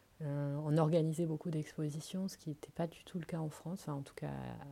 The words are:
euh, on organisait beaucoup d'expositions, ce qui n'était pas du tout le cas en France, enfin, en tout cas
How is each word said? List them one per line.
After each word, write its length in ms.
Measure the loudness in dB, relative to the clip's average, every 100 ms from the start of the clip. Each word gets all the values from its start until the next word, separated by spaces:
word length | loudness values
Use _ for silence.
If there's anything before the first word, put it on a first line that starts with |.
| -20 -6
euh, 360 | -2 0 0 0
on 120 | 4 6
organisait 500 | 8 6 6 2 2
beaucoup 240 | 0 0
d'expositions, 760 | -2 -2 -2 -2 -2 -4 -4 -4
ce 100 | -4
qui 120 | -8
n'était 220 | -8 -6
pas 160 | -2 -4
du 160 | -4
tout 160 | -8 -6
le 60 | -4
cas 140 | -2
en 100 | -2
France, 320 | -4 -6 -6
enfin, 120 | -4
en 80 | -4
tout 140 | -6 -6
cas 160 | -4 -4 -6 -8 -10